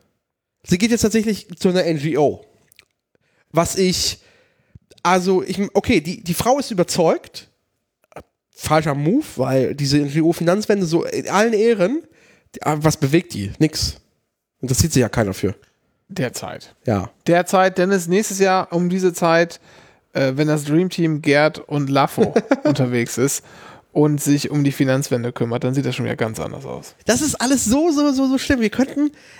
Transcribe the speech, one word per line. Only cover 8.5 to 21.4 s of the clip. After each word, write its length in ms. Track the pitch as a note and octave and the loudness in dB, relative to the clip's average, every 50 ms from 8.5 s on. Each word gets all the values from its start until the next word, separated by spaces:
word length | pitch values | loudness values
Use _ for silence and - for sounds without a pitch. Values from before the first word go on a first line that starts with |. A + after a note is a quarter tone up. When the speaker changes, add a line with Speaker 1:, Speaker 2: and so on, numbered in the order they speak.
| _ | _
Speaker 1:
Falscher 380 | - - - D3+ D#3+ D#3 D#3+ C#3 | -12 -4 0 0 0 0 -2 -4
Move, 300 | C#3+ D3 D#3+ A3 D4 D4+ - - | -2 0 0 0 0 -2 -4 -6
weil 360 | - B2+ C3 C3 C3+ B2 - - | -4 -2 0 0 0 0 0 -2
diese 240 | C#3+ C#3+ C3+ C#3+ D3 | -4 -2 0 0 0
N-G-O-Finanzwende 840 | C#3+ C#3 C#3 E3 D#3 E3+ E3 - E3+ E3+ F#3 G#3+ G#3 - G#3 G3+ F#3 | 0 0 0 0 2 2 0 0 0 0 0 0 0 0 0 0 0
so 200 | D#3 E3 D#3+ - | 0 0 -2 -2
in 240 | - - B2 - - | -2 -6 -6 -4 0
allen 240 | E3 G3 A3 A#3 A3+ | 0 2 2 2 2
Ehren, 500 | G3 A3 A#3 A#3 G3+ F3 G3+ C#4 E4 - _ _ _ _ _ _ _ _ _ - | 2 2 2 2 2 0 0 0 -4 -8 _ _ _ _ _ _ _ _ _ -18
die, 100 | - - | -6 -4
ah, 140 | C#3 D3+ D3+ | -2 -2 2
was 160 | D#3 D#3 C#3+ | 2 0 2
bewegt 360 | - D3+ C3+ D3+ E3 - - - | 2 0 2 2 2 0 -2 -8
die? 200 | G2+ G2 G2 - | -8 -8 -8 0
Nix. 380 | - D#3 D3+ - - - - - - _ _ _ _ _ _ _ _ _ _ _ _ | 0 0 0 0 -4 -6 -6 -6 -10 _ _ _ _ _ _ _ _ _ _ _ _
Interessiert 300 | - B2+ C3 - E3 D#3+ | -6 -4 0 0 0 2
sich 80 | - C3 | 2 2
ja 80 | A#2+ | 0
keiner 260 | G#2 - B2 G#2+ G2 F#2+ | 2 0 -2 -2 -2 -2
für. 220 | - - F#2+ - - _ _ _ _ _ _ _ _ _ _ | -2 -4 -4 -4 -6 _ _ _ _ _ _ _ _ _ _
Speaker 2:
Derzeit. 680 | G3 - C3 A#2 - - - - - - - - _ _ _ | -6 -6 -6 -6 -6 -10 -12 -12 -14 -14 -16 -20 _ _ _
Speaker 1:
Ja. 240 | A#2+ G#2+ G2 F#2+ - - _ _ | -2 0 0 -2 -6 -14 _ _
Speaker 2:
Derzeit, 520 | - E3+ F3 F3+ - - F#3 F#3 F#3+ F#3 | 2 2 2 2 2 2 2 2 2 2
Dennis, 300 | F#3 F3+ F#3+ G3+ F#3+ E3+ | 0 0 2 0 0 0
nächstes 320 | E3+ F3+ G#3 A3 - F#3+ F#3+ | 0 0 0 0 -2 0 0
Jahr 340 | G3 F#3+ F#3 F#3 E3+ - F3 | 2 2 2 0 0 -2 -2
um 160 | E3+ F3+ F3 | -2 0 0
diese 240 | F#3 F#3+ F#3 F3+ E3+ | 0 2 0 0 0
Zeit, 480 | - F3+ E3 E3 E3 E3+ E3+ - - _ - - - - - _ _ _ _ | 2 0 2 4 4 2 0 -4 -14 _ -20 -20 -20 -20 -20 _ _ _ _
äh, 220 | - - C3+ C3 C3 | -4 -2 -2 0 0
wenn 140 | C#3+ D#3 D3+ | 0 0 0
das 160 | D3+ D3+ C#3+ | 0 -2 0
Dream 240 | D3 D3+ E3 F#3 F3+ | 0 2 2 2 0
Team 320 | - - E3 D#3+ D#3 C#3+ | 0 0 0 0 0 0
Gerd 380 | D#3 D3 C#3 D3 | 0 2 4 4